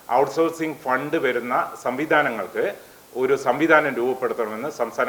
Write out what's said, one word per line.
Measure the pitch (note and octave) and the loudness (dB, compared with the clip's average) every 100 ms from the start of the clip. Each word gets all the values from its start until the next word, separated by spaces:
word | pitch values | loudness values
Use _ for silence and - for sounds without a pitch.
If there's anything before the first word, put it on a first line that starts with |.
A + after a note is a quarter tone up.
| - B2+ | 0 2
ഔട്ട്സോഴ്സിംഗ് | C#3 D#3+ E3 E3 D#3+ C#3+ | 2 2 0 0 -6 -4
ഫണ്ട് | C3 C3 D3 E3 | -2 0 0 0
വരുന്ന | C3 A#2+ A#2+ C#3+ - - | 0 0 0 -2 -2 -4
സംവിധാനങ്ങൾക്ക് | B2+ B2+ D3+ D#3 C#3 A2 F#2 G#2+ F3+ - - - - B2 | -4 -2 2 2 2 -2 -4 -4 -4 -4 -14 -20 -10 -2
ഒരു | C3 C#3 | 0 2
സംവിധാനം | B2+ C#3+ D#3+ D#3 D3 B2 | 2 2 4 4 4 0
രൂപപ്പെടുത്തണമെന്ന് | B2+ B2 A#2+ A2+ G#2+ A2 C#3+ D3 | -2 0 -2 -2 -4 -4 -6 -4
സംസ്ഥാന | A2+ A#2+ | -4 -2